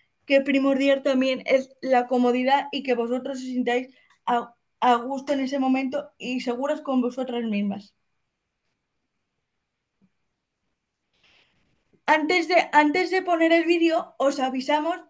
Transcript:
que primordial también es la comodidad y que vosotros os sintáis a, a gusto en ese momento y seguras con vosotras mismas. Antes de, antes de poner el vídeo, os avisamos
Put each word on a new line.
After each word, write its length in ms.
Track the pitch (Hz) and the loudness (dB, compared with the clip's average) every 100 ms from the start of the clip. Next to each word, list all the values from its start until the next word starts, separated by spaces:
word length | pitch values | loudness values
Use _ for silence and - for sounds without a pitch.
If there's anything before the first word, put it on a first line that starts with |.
| _ _ | _ _
que 160 | - 277 | 0 2
primordial 640 | 277 269 277 262 277 269 | 2 2 2 2 2 2
también 400 | 277 262 262 254 | 0 0 0 -2
es 320 | - 262 262 _ | 0 0 -2 _
la 240 | 262 247 247 | 0 0 2
comodidad 640 | 247 247 247 254 277 269 | 0 0 0 2 0 0
y 100 | 277 | -6
que 120 | 277 | -4
vosotros 420 | 233 233 254 262 262 | -2 -2 -4 -6 -8
os 80 | |
sintáis 500 | 254 254 240 247 262 _ _ _ | -6 -4 -2 -2 -4 _ _ _
a, 300 | - 240 220 _ _ _ | -4 -2 -4 _ _ _
a 140 | 247 | 2
gusto 400 | 240 240 269 277 | 2 0 -8 -4
en 60 | 277 | -4
ese 180 | 262 277 | -2 -2
momento 540 | 262 262 262 277 - - | 0 0 -2 -6 -8 -12
y 240 | 240 254 | -8 -6
seguras 400 | 247 240 277 302 | -4 -4 -4 -4
con 220 | 285 262 | -2 -2
vosotras 420 | 240 247 254 240 | -2 -4 -6 -6
mismas. 500 | 226 202 202 202 - _ _ _ _ _ _ _ _ _ _ _ _ _ _ _ _ _ _ _ _ _ 190 _ _ _ _ _ _ _ _ _ _ _ _ _ _ _ _ _ _ _ - | -4 -4 -4 -6 -12 _ _ _ _ _ _ _ _ _ _ _ _ _ _ _ _ _ _ _ _ _ _ _ _ _ _ _ _ _ _ _ _ _ _ _ _ _ _ _ _ _ 2
Antes 420 | 311 302 359 320 | 2 4 0 2
de, 220 | 349 - | 2 4
antes 380 | 294 302 359 349 | 4 4 2 0
de 100 | 370 | -2
poner 320 | 370 330 330 | 0 2 4
el 120 | 330 | 4
vídeo, 500 | 330 339 330 320 - - | 2 2 2 0 -4 -2
os 240 | 269 277 | -2 0
avisamos 560 | 262 254 269 302 311 359 | -4 -4 -2 -2 -2 -6